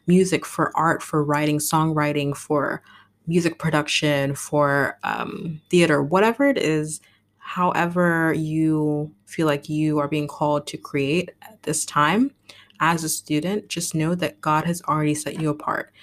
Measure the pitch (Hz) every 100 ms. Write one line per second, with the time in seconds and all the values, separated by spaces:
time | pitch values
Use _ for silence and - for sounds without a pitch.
0 | - 180 180 160 - - 160 - 160 160
1 | - 151 147 147 151 151 - 160 160 151
2 | 147 147 143 139 - 151 135 - - -
3 | _ _ - 170 165 - 160 151 151 -
4 | 151 143 139 135 - 147 143 139 135 -
5 | - 110 117 - 170 156 _ 180 165 147
6 | 143 180 220 233 285 269 156 156 151 156
7 | _ _ _ _ - - 180 - 175 175
8 | 175 165 165 160 156 156 160 156 151 147
9 | 151 - _ - 156 143 143 151 156 151
10 | 143 151 147 - 151 147 143 151 - 147
11 | 139 165 180 - - - - 156 - 151
12 | 147 190 277 - _ - - _ 156 170
13 | 156 - - 151 151 208 - - 175 160
14 | 156 175 160 - 156 151 156 175 - 151
15 | 151 151 143 - 156 151 - - - _